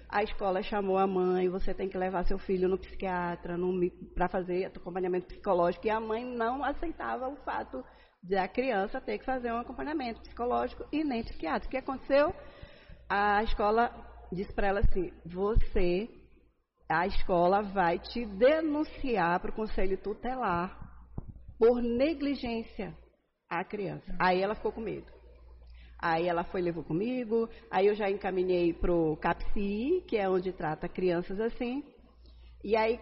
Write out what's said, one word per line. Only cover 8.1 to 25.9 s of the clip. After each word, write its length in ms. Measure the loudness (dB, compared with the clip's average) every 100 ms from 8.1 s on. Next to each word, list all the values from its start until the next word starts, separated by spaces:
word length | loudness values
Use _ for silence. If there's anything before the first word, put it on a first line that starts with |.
| _
de 140 | -2 0
a 100 | 0
criança 540 | 0 0 0 0 -4
ter 160 | -6 -6
que 80 |
fazer 260 | -4 -4 -2
um 60 | -6
acompanhamento 640 | -6 -8 -4 -4 -4 -8
psicológico 640 | -12 -6 -2 0 -2 -6 -4
e 100 | -2
nem 220 | 0 -2
psiquiátrico. 440 | -4 -6 -4 -2 -2
O 20 |
que 60 | -6
aconteceu? 560 | -6 -6 2 4 4 0 -12 -18 -20 -20 -20 -14 -4
A 340 | 0 4 2
escola 480 | 2 2 4 4 2 -2 -16 -16 -8
disse 220 | -6 -4
pra 140 | 0 2
ela 120 | 6
assim, 300 | 6 6 2 -6
"Você, 880 | -10 -2 2 4 4 4 4 2 -4 -12 -20 -20 _ _ _ _ -2
a 160 | 0 4
escola 560 | 4 4 6 6 4
vai 360 | 2 0 2 0
te 280 | -4 -8 -6
denunciar 1120 | 4 4 6 2 0 -2 -4 -2 2 2 2
pro 120 | -2
conselho 420 | -4 -2 2 2 2
tutelar 840 | -4 -6 -6 -2 0 0 -2 -8 -16 -18 -14 -14 -12 -14 -10 4
por 220 | 4 6
negligência 1120 | 2 2 2 0 -2 -2 -4 -6 -6 -10 -10 -12 -20 _ _ _ -6
à 160 | -6
criança." 500 | -4 -6 -6 -8 -6 2
Aí 240 | 4 4
ela 120 | 2
ficou 180 | -2 -4
com 80 | -4
medo. 280 | -6 -8 -12 -20 -20 -20 -20 -20 -20 -20 -20